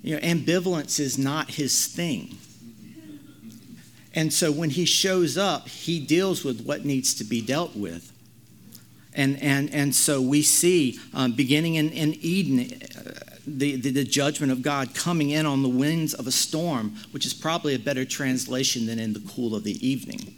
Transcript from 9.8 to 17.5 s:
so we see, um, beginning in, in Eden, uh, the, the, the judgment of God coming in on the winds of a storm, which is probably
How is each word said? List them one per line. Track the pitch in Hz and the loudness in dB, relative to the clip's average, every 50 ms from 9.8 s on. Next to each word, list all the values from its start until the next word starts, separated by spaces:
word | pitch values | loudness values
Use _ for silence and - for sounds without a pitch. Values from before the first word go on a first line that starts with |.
| 143 143 131 | 0 2 2
so | - - - 147 135 | 2 2 2 2 2
we | 131 127 143 147 | 2 4 4 4
see, | 151 - - - - 175 185 170 147 123 107 - - - - | 6 6 4 6 6 6 6 6 4 2 0 -4 -14 -10 -2
um, | - 131 127 117 | 0 0 2 2
beginning | 123 147 123 143 151 160 170 165 | 2 4 4 4 4 4 2 2
in, | 160 151 156 | 2 2 0
in | 160 160 160 151 156 - | 0 0 0 0 0 0
Eden, | - 165 175 190 185 143 135 123 123 - - - - - - | -2 0 0 2 2 2 2 2 2 0 -8 -14 -14 -16 -16
uh, | - - - - - - - - - - | -16 -14 -14 -14 -14 -16 -18 -18 -14 -12
the, | - 156 131 139 147 135 | -8 -2 0 0 0 0
the, | 131 117 135 | 0 -2 0
the | 127 139 139 | 2 2 0
judgment | 117 - 139 139 147 151 - 151 135 | 2 2 2 2 2 2 2 0 0
of | 131 127 | 0 2
God | 123 151 143 139 131 113 - | 0 0 0 0 -2 -2 -4
coming | - - 175 175 165 147 143 | -4 -2 0 2 2 2 2
in | 147 156 156 | 2 2 2
on | 151 139 135 135 | 2 2 2 2
the | 131 | 2
winds | 123 127 139 147 160 165 160 151 - | 2 2 2 2 2 2 0 -2 -2
of | - 127 | -4 -4
a | 127 | -2
storm, | 127 - - - - 151 170 175 151 120 110 104 107 - - - | 0 0 0 0 0 -2 0 0 0 0 -2 -4 -6 -8 -16 -10
which | - 147 - | -6 -4 -4
is | 139 - | -4 -4
probably | - - 156 | -4 -2 -2